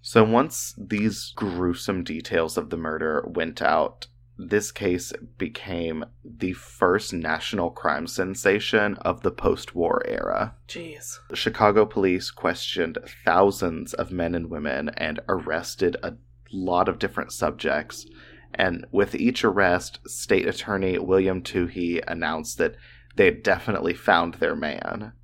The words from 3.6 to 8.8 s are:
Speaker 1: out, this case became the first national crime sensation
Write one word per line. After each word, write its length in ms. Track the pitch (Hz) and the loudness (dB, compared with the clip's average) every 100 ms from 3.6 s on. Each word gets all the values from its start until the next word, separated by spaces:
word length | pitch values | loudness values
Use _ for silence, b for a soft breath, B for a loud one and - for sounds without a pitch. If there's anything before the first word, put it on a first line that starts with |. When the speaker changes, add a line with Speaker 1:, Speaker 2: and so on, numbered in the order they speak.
Speaker 1:
out, 460 | 71 80 73 - - _ - - | 2 4 2 -4 -20 _ -20 -16
this 340 | 87 104 - | 0 0 0
case 420 | - 101 90 - - - - | -4 -2 0 -4 -12 -14 -8
became 680 | 87 - - 85 82 80 78 - | -8 -8 -8 -4 -4 -4 -10 -14
the 280 | - - 92 | -20 -6 -6
first 600 | 92 - - 92 98 - | -6 -14 2 4 4 2
national 580 | 87 80 80 - 104 85 | -4 -2 -2 -2 -2 -2
crime 340 | - - 71 82 | -2 -2 -2 -4
sensation 880 | - 92 98 101 101 - 113 | -4 -4 0 2 2 2 2